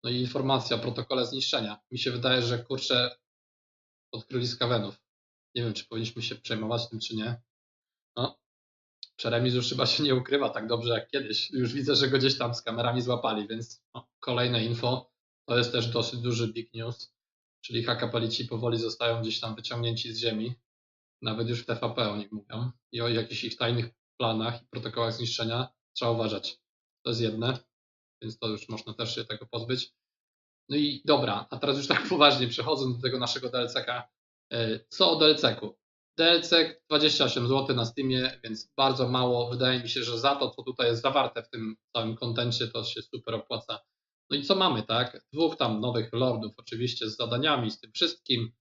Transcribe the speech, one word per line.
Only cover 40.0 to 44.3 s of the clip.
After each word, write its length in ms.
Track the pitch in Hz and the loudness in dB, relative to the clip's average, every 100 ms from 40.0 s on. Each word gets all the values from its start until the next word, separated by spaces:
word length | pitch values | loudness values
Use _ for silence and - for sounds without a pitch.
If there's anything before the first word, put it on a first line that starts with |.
że 140 | 117 117 | -2 0
za 180 | 135 277 | 2 2
to, 140 | 127 | -2
co 120 | - | -4
tutaj 240 | 131 131 120 | -10 0 2
jest 160 | 117 | 2
zawarte 400 | 139 135 120 117 | 2 2 0 -2
w 80 | - | -10
tym 260 | 117 110 110 _ 120 | -8 -8 -10 _ -4
całym 200 | 110 113 | -2 -4
kontencie, 520 | 120 117 120 117 113 | -4 -2 0 0 -2
to 160 | 120 | -4
się 180 | 117 - | -6 -8
super 320 | - 120 - | -10 -10 -6
opłaca. 460 | 113 - 113 - 107 _ _ _ _ _ | -6 -6 -8 -8 -12 _ _ _ _ _